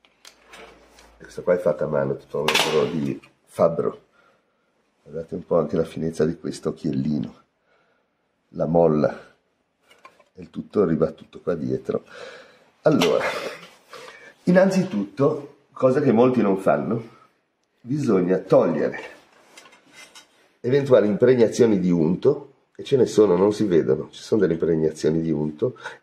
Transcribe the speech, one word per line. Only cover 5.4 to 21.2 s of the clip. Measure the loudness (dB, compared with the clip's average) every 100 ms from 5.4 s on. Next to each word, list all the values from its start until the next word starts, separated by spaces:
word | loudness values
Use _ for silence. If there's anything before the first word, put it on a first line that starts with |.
| -4
po' | -2
anche | 0 -2
la |
finezza | -4 -6 -6 -2 -2
di | -2
questo | -10 -8 -8
occhiellino, | -6 -4 -4 -2 -4 -6 -12 _ _ _ _ _ _ _ _ _ _ _
la | -6 0
molla, | 2 4 2 0 -4 -14 _ _ _ _ _ _ _ -20 _ _
e | -20
il | -16
tutto | -14 -4 0
ribattuto | 0 2 0 -2 -20 -10
qua | -6
dietro. | -6 -4 -6 -4 -6 -8 -16 -20 -20 -20 _ _ _
Allora, | 0 2 2 0 -2 -6 -10 -14 -20 -20 _ -20 -20 -20 -20 -6
innanzitutto, | 2 4 4 2 -2 -4 -8 -2 -2 -2 -8 -20 _
cosa | -2 0 2
che | 2
molti | 4 4 2
non | 0 0
fanno, | 0 0 -2 -6 -8 -18 _ _ _ _ _ _
bisogna | -8 -4 0 0 2 -2
togliere | 2 2 4 0 -4 -6 -14 -20 _ _ _ -20 -20 -20 _ -20 -20 -20 -20 _ _ _
eventuali | -2 0 4 4 4
impregnazioni | 4